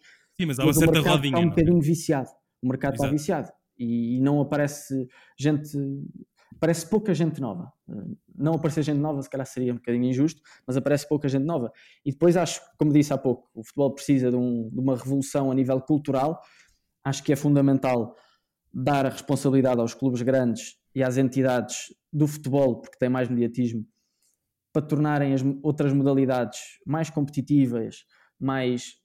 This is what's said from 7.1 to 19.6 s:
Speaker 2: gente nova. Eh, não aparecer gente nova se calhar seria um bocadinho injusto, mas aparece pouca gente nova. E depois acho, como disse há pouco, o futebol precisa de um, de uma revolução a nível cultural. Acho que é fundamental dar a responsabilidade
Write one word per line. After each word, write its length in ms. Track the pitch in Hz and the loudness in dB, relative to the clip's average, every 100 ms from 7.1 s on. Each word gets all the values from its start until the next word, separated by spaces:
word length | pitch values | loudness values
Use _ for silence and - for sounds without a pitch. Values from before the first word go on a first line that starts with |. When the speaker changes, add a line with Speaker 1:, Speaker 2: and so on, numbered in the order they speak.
Speaker 2:
gente 260 | 165 165 160 | 0 0 -2
nova. 300 | 127 90 123 _ - | -6 -8 -12 _ -16
Eh, 40 | 110 - - _ - | -14 -12 -14 _ -4
não 160 | 147 160 | -2 0
aparecer 260 | 160 151 | -2 -2
gente 140 | 151 147 | 0 0
nova 220 | 151 143 | -2 -4
se 80 | 135 | -6
calhar 160 | 135 127 | -8 -8
seria 280 | - 127 | -4 -4
um 20 | 120 | -4
bocadinho 300 | - 120 123 | -2 0 0
injusto, 360 | 127 151 - _ - - | 2 0 -2 _ -14 -6
mas 100 | 131 | -2
aparece 300 | 131 143 - | 0 0 0
pouca 200 | 147 143 | -2 0
gente 140 | 135 139 | 0 0
nova. 260 | 143 113 - - _ 143 | -2 -6 -10 -20 _ -8
E 60 | |
depois 240 | 139 170 175 | 2 4 4
acho, 240 | 156 - - - | 0 -4 -8 -2
como 140 | 151 | 4
disse 220 | 147 147 | 4 4
há 40 | 135 | 0
pouco, 320 | 131 120 _ | 0 -2 _
o 100 | - | -20
futebol 300 | 110 - 139 | -10 -2 -2
precisa 360 | 139 - 139 123 | -2 0 2 2
de 40 | 123 | 0
um, 320 | 123 120 110 | 0 -2 -4
de 100 | 127 | -2
uma 160 | 131 127 | -2 -2
revolução 540 | 127 139 135 143 135 | -2 -4 -2 -2 0
a 40 | 131 | 0
nível 240 | 131 131 | 0 0
cultural. 580 | - 151 143 131 143 165 - _ _ _ _ _ | 0 -2 0 -2 -2 -4 -12 _ _ _ _ _
Acho 200 | 135 135 | -6 -4
que 80 | - | 0
é 20 | 147 | 0
fundamental 800 | 147 143 139 135 135 123 110 - _ _ _ _ _ | 2 4 4 4 2 0 -2 -10 _ _ _ _ _
dar 320 | - 131 143 135 | -4 0 2 0
a 40 | |
responsabilidade 720 | - - 135 143 135 | -2 -4 0 2 4